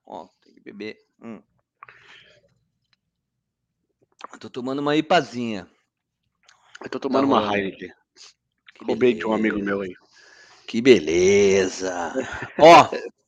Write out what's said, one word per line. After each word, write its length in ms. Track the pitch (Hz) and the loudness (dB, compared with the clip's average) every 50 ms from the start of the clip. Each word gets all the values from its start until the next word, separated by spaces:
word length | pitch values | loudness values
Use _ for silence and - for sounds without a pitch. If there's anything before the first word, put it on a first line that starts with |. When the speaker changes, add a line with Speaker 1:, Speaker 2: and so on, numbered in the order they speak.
| _ | _
Speaker 1:
Ó, 240 | - - 87 82 - _ _ _ | -20 -20 -20 -20 -20 _ _ _
tem 120 | _ _ | _ _
que 60 | _ | _
beber. 360 | - - 120 101 104 110 - _ _ _ _ _ | -20 -20 -18 -16 -16 -16 -16 _ _ _ _ _
Hum. 180 | 117 117 110 85 - _ _ _ _ _ _ _ - - - - _ - - - - _ _ _ _ _ _ _ _ _ _ _ _ _ _ _ _ _ _ _ _ _ _ _ _ _ _ _ _ _ _ _ _ _ _ _ _ _ _ _ - - - | -20 -20 -20 -20 -20 _ _ _ _ _ _ _ -20 -20 -20 -20 _ -20 -20 -20 -20 _ _ _ _ _ _ _ _ _ _ _ _ _ _ _ _ _ _ _ _ _ _ _ _ _ _ _ _ _ _ _ _ _ _ _ _ _ _ _ -20 -20 -20
Eu 60 | - | -20
tô 100 | - 110 | -20 -18
tomando 300 | - 131 117 131 135 143 | -14 -12 -10 -8 -8 -6
uma 180 | 147 147 147 156 | -4 -2 -2 -2
ipazinha. 720 | 151 - 190 170 139 - - 120 120 117 110 95 87 - _ _ _ _ _ _ _ _ _ _ _ _ _ _ _ _ _ _ _ _ - - | 0 0 0 0 0 -2 -8 -10 -8 -8 -8 -10 -12 -16 _ _ _ _ _ _ _ _ _ _ _ _ _ _ _ _ _ _ _ _ -20 -20
Speaker 2:
Eu 80 | - - | -16 -12
tô 100 | - 127 | -12 -10
tomando 220 | - 139 131 135 | -8 -4 -4 -2
Speaker 1:
Tá 60 | 139 139 | 0 0
Speaker 2:
uma 120 | 131 113 | 0 0
Speaker 1:
rolando 160 | 107 - 104 | 0 -2 -2
aí. 60 | 101 98 | -4 -4
Speaker 2:
Heineken. 260 | 98 - - 95 90 - _ _ _ _ - - - _ _ _ _ _ _ _ _ - | -6 -8 -12 -16 -20 -20 _ _ _ _ -20 -20 -20 _ _ _ _ _ _ _ _ -20
Speaker 1:
Que 120 | - - | -12 -8
Speaker 2:
Roubei 280 | 117 123 113 123 123 117 | -6 -4 0 0 0 0
de 140 | 107 107 113 | 0 -4 -4
um 40 | |
amigo 280 | 110 107 110 107 104 104 | -4 -2 -2 -2 -4 -4
Speaker 1:
beleza. 180 | 98 101 101 98 | -6 -6 -6 -6
Speaker 2:
meu 40 | |
aí. 120 | 98 92 90 - _ _ _ _ - - - - - - - _ _ | -8 -10 -14 -18 _ _ _ _ -20 -20 -20 -20 -20 -20 -20 _ _
Speaker 1:
Que 160 | - - 113 | -10 -6 2
beleza. 1300 | 120 135 120 92 76 76 82 87 90 95 101 101 101 98 95 98 95 92 - 90 92 92 90 87 87 80 - 131 127 - - | 6 6 6 6 4 0 0 0 2 2 4 4 4 2 2 2 0 -2 -4 -8 -10 -8 -8 -8 -8 -8 -8 -8 -10 -10 -12
<laughs> 240 | - - - - - | -14 -16 -10 0 6
Ó, 320 | 143 165 170 151 131 - - - - - - _ _ | 8 10 10 10 8 6 0 -10 -12 -12 -18 _ _